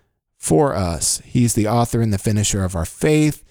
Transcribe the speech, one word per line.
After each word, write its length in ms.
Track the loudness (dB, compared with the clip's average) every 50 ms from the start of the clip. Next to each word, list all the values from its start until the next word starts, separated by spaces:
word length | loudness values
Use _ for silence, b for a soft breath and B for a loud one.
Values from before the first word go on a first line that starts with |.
| _ _ _ _ _ _ _
for 380 | _ -2 2 2 4 2 2 0
us. 480 | -2 -2 -2 -2 -2 -2 -4 -4 -4 -6
He's 300 | -2 0 2 2 2 2
the 140 | 0 0 2
author 320 | 2 0 0 0 0 0
and 120 | 0 0
the 60 | -2 -2
finisher 460 | -2 -2 0 0 0 0 0 -2 -2
of 100 | -2 -2
our 100 | -4 -6
faith. 600 | -6 -4 -2 0 2 2 2 2 0 -2 -4 -10 _